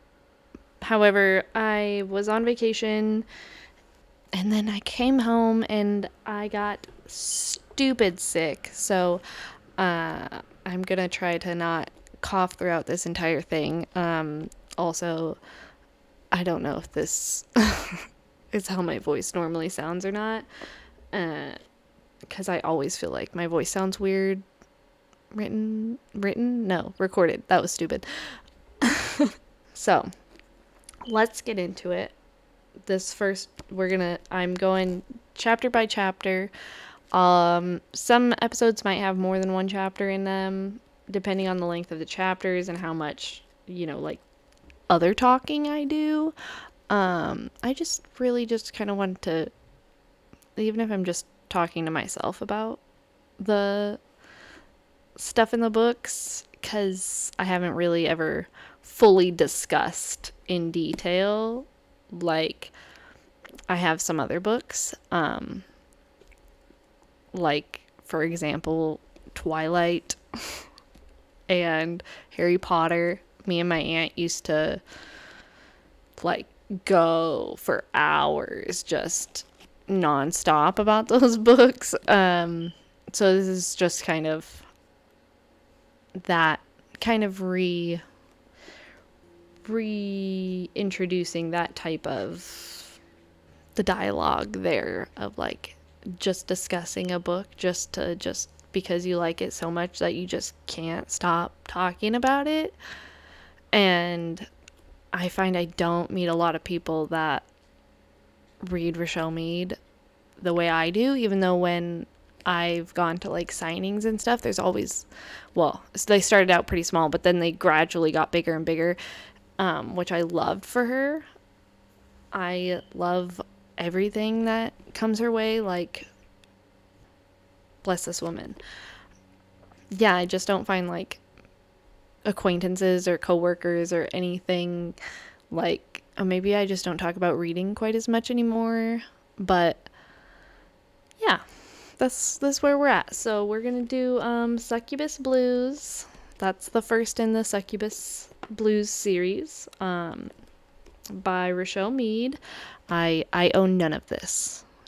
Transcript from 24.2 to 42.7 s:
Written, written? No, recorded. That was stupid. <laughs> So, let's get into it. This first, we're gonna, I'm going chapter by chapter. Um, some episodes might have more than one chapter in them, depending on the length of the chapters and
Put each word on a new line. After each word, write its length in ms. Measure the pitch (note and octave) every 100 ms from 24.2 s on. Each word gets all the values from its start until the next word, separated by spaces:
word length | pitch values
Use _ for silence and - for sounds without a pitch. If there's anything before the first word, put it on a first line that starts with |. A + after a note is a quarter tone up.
| F#3+ F#3+ G3 _ - _ _ _ _ _ _
Written, 640 | G#3+ G#3+ G#3+ A3 A3 A3+ A#3+ -
written? 520 | G#3+ G3 - A#3+ B3 G#3+
No, 280 | F3+ - -
recorded. 440 | F#3+ G3 F3 - -
That 140 | F#3
was 100 | F3
stupid. 340 | - E3 - - - - - - - - -
<laughs> 440 | - C#4+ - - C#4 - - _ _
So, 360 | - - E3+ - - _ - - _ _ _ - - -
let's 340 | A3 A3+ -
get 180 | - G#3
into 320 | F3+ F#3 F3+
it. 220 | F3+ G3 - _ _ _ _ _ - -
This 280 | F#3+ -
first, 340 | - G3+ F#3+ - - -
we're 180 | F#3 F#3
gonna, 300 | F#3+ F3 F3 -
I'm 240 | F#3 F3+
going 480 | F3+ F#3+ F#3+ F#3 F3+ - - -
chapter 360 | - A3+ A#3 B3+
by 160 | A#3+ A3
chapter. 640 | - G3 F#3+ G3 F#3 G3 - - - - - _
Um, 680 | F#3 F3+ F3+ E3+ F3 F3 F3 -
some 400 | - - A#3+ B3 -
episodes 420 | A#3 - A#3 G#3+
might 120 | G3+ F#3+
have 200 | G3 F#3+
more 220 | F#3 F#3+
than 160 | F#3+
one 140 | F#3 F#3+
chapter 420 | G3 F#3+ F#3+ G3
in 140 | F#3+
them, 560 | G3 F#3+ F#3+ F#3+ G3 G#3 - _ -
depending 380 | G3 G3 F#3+ F#3+
on 80 | F3+
the 100 | F3
length 260 | E3+ F3
of 60 | D#3+
the 60 |
chapters 640 | D#3+ - F#3+ F#3 F#3+ F3+
and 100 | F3+